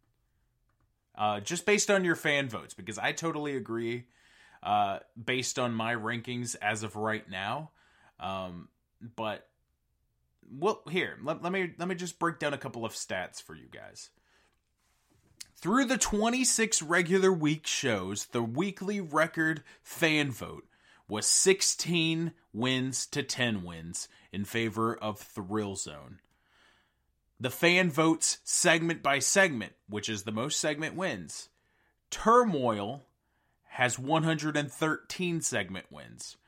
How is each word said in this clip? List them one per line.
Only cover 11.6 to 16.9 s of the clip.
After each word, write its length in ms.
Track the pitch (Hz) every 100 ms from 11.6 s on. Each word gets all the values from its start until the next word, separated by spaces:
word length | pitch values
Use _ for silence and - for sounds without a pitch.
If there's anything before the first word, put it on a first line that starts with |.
| 180 -
let 100 | 175
me 60 |
just 240 | 175 175 -
break 200 | 165 160
down 140 | 151
a 60 | 139
couple 260 | 131 120
of 80 | 113
stats 500 | - - 95 87 -
for 120 | -
you 120 | 80 64
guys. 400 | 53 50 - - _ _ _ _ _ _ _ _ _ _ _ _ - - -
Through 300 | 165 240 247
the 120 | 254
twenty-six 840 | - 208 220 254 247 - 220 -
regular 500 | 156